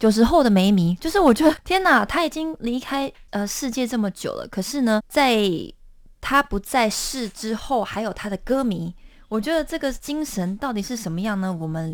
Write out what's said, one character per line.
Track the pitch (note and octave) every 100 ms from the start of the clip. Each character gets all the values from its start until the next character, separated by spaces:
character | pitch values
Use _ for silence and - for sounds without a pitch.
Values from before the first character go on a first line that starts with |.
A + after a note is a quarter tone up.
“九 | A3
十 | G#3+
后 | A#3 E4
的 | B3+
梅 | G3 F#3+
迷”， | G3+ E3+ F3+
就 | D#4+
是 | G4+
我 | D#4+
觉 | A3+
得， | D#4 D#4
天 | - F#4
哪， | F#4 C4
她 | G#3 D#4+
已 | D#4+
经 | D#4 D#4+ D#4+
离 | A#3 B3
开， | - C#4 C#4 - -
呃， | G3+ G#3
世 | - C#4
界 | A#3 B3
这 | A#3+
么 | G#3
久 | - -
了， | - -
可 | -
是 | F#3+ C#4
呢， | A#3+ G#3+ -
在 | - C4+ A3 G3+ D#3+ F#2+ - - - - -
她 | - C#4
不 | C#4 G3+
在 | - C4 A3
世 | - - C4 A3
之 | - A3
后， | A3 - B3+
还 | G3 G3+
有 | A3
她 | - G#3
的 | F#3+
歌 | - C4
迷。 | B3+ F3 E3 - - - -
我 | G#3+
觉 | A3
得 | E4
这 | D4+ D#4+
个 | C#4
精 | C4 - D4
神 | D4+ - F3+ G3
到 | C#4
底 | G#3+
是 | G3 A#3+
什 | F#3+
么 | E3
样 | G#3+ G3+
呢？ | F#3
我 | F3 D#3+
们 | D#3+ D#3+